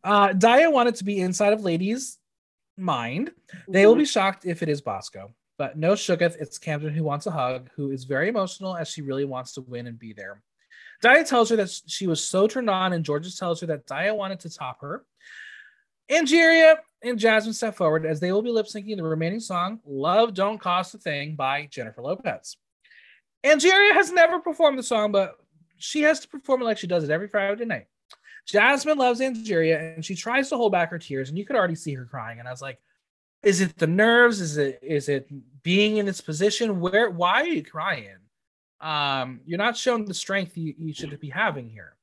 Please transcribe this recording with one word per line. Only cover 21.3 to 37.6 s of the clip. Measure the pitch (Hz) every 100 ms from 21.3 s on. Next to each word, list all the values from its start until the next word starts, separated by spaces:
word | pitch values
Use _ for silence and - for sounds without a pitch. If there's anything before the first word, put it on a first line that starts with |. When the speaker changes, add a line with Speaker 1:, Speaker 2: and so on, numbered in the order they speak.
| 151
Speaker 1:
by | 135 139 147
Jennifer | - 113 107
Lopez. | 127 185 - 113 - - _ _ _ _ _ _ _ _
Angeria | 277 302 320 381 403
has | 403 330
never | 359 330 349
performed | 339 302 320 269
the |
song, | 233 226 214
but | 202 185 - _ _ _ _
she | - 302
has | 302 311
to | -
perform | 285 - 262
it |
like | 240 214
she | 175
does | 175
it | 147
every | 156 202
Friday | 208 196 214 233
night. | 147 - _ _ - _ - -
Jasmine | 202 226 277 285 302
loves | 254 240
Angeria, | 262 233 220 175 160 160 160
and | 160
she | 160 185
tries | - 254 269
to | 262
hold | 226
back | 190 165
her | 170
tears, | - 135 131
and | 160
you | 202
could | 269
already | 180 160
see | -
her | 135 123
crying. | 135 110 117
And | 123
I |
was | 127
like, | 139 127 _ _ _ _ _ _
"Is | 208 180
it | 190 -
the | 160
nerves? | 180 220 233 240 214
Is | 170 147
it, | 139 127
is | 135 151 139
it | 139 135 143 - 143
being | 165 185 214 214
in | 202
this | 190
position? | - 151 202 208 233 190
Where, | 175 196 233
why | 170 180 220
are | 320
you | 302